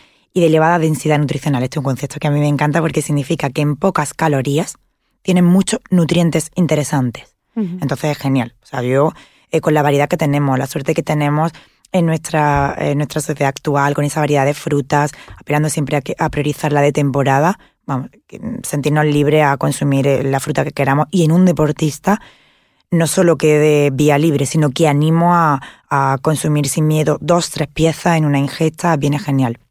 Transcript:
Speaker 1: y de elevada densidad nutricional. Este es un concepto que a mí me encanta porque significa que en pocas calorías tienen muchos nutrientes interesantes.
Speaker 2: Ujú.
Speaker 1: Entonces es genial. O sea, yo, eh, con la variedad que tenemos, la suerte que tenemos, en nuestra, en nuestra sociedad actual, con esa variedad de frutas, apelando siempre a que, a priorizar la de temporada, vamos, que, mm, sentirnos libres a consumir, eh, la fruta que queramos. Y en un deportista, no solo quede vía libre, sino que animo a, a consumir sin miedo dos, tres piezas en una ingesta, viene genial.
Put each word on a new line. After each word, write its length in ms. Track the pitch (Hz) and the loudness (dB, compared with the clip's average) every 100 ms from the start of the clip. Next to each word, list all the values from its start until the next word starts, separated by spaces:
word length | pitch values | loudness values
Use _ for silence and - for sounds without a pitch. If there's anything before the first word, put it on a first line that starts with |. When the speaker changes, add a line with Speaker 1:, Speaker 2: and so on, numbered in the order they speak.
| _ _ _ | _ _ _
Speaker 1:
y 80 | 185 | 2
de 60 | 170 | 4
elevada 320 | 156 160 175 | 4 4 2
densidad 400 | 160 151 151 147 | 0 0 0 0
nutricional. 440 | 143 139 156 135 | 0 -2 -2 -2
Este 120 | 127 156 | -2 -4
es 20 | |
un 80 | 135 | -4
concepto 340 | 127 143 - | -4 -6 -4
que 80 | 151 | -2
a 40 | |
mí 80 | 147 | 0
me 80 | 147 | 0
encanta 340 | 143 151 156 | 0 0 0
porque 200 | 160 156 | 0 -2
significa 480 | 147 143 131 160 143 | -2 -4 -2 -4 -2
que 100 | 131 | -2
en 160 | 147 147 | -2 0
pocas 360 | 196 175 147 | -2 -2 -6
calorías 600 | - 165 139 131 143 - - _ _ _ _ | -2 0 0 0 -2 -4 -12 _ _ _ _
tienen 240 | - 180 175 | 0 2 4
muchos 340 | 185 190 240 - | 4 2 -4 0
nutrientes 600 | 185 165 165 170 156 - - | 0 2 2 2 0 -4 -2
interesantes. 800 | 165 151 139 143 123 - - _ _ - | 0 0 0 -2 -2 -6 -20 _ _ -6
Speaker 2:
Ujú. 220 | 190 180 | -6 -6
Speaker 1:
Entonces 320 | 151 135 151 | -6 -4 -4
es 60 | 147 | -4
genial. 380 | 139 135 117 _ | -2 -2 -2 _
O 40 | _ | _
sea, 160 | 135 | -6
yo, 320 | 123 135 156 151 - _ _ | 0 2 2 -2 -20 _ _
eh, 100 | 160 | -2
con 120 | 156 | 2
la 100 | 151 | 2
variedad 260 | 147 143 143 | 2 2 0
que 80 | 175 | 0
tenemos, 400 | 151 143 139 131 | 0 0 0 0
la 100 | 135 | -2
suerte 260 | 135 139 | -4 -2
que 100 | 160 | -2
tenemos, 500 | 156 151 147 151 165 - _ _ _ | -2 -2 0 0 -2 -4 _ _ _
en 120 | 185 170 | 0 0
nuestra, 680 | 160 - 160 147 143 139 - | -2 -2 0 2 2 0 -2
en 200 | 147 143 | -2 -2
nuestra 240 | 147 156 | -2 -4
sociedad 280 | - 143 139 | -6 -2 -2
actual, 440 | - - 143 143 | -2 -2 0 0
con 100 | 147 | 0
esa 160 | 147 160 | -2 -2
variedad 260 | 151 147 135 | 0 2 0
de 80 | |
frutas, 580 | 143 - 147 135 147 147 - - - | -2 -2 -2 0 0 0 -4 -20 -20
apelando 320 | - 147 151 | -4 -2 -2
siempre 260 | 160 143 147 | -4 -2 -4
a 60 | |
que, 140 | - - | -4 -4
a 80 | 160 | -4
priorizar 440 | 147 147 - 151 | -2 -4 -4 -2
la 80 | 147 | 2
de 100 | 143 | 2
temporada, 640 | 147 143 135 135 135 160 214 _ _ - | 2 0 0 2 2 0 -2 _ _ -8
vamos, 240 | 131 - - _ | -8 -8 -18 _
que, 120 | - | -14
mm, 200 | - - | -12 -10
sentirnos 420 | - 143 143 151 151 | -8 -4 0 2 2
libres 400 | 147 143 156 147 | 2 4 4 2
a 100 | 139 | 0
consumir, 520 | 147 - 143 135 139 | -2 -2 0 2 2
eh, 160 | 135 | 0
la 160 | 135 135 | 0 -2
fruta 260 | 151 143 143 | -2 -4 -4
que 60 | |
queramos. 360 | - 135 139 156 | -2 0 0 0
Y 120 | 190 | 0
en 80 | 156 | 2
un 140 | 170 185 | 4 4
deportista, 760 | 151 151 - 156 - - 208 - _ _ _ _ _ _ | 2 0 0 -2 -2 -2 -2 -4 _ _ _ _ _ _
no 160 | 170 165 | 0 0
solo 300 | - 175 156 | 2 2 4
quede 540 | 156 151 151 147 143 | 2 4 4 4 2
vía 260 | 135 147 143 | 2 2 4
libre, 280 | 160 139 139 | 2 0 0
sino 260 | 160 147 | 0 0
que 160 | 135 160 | 2 2
animo 460 | 143 156 165 170 | 2 2 2 4
a, 280 | 175 160 139 - - _ | 4 2 0 -4 -20 _
a 280 | 143 135 135 | -2 0 0
consumir 460 | 160 151 156 151 147 | -2 -2 0 0 -2
sin 200 | - 156 | 0 0
miedo 300 | 156 151 147 | 2 0 -2
dos, 300 | 147 175 170 | 0 0 0
tres 160 | - 147 | -6 -6
piezas 500 | - 160 151 180 165 | 0 0 0 0 2
en 80 | 151 | 2
una 140 | 143 | 0
ingesta, 580 | 139 - 160 160 175 156 | -2 -2 -2 0 -2 0
viene 220 | 143 143 | 0 -2
genial. 400 | - 135 127 117 _ | -2 0 0 -4 _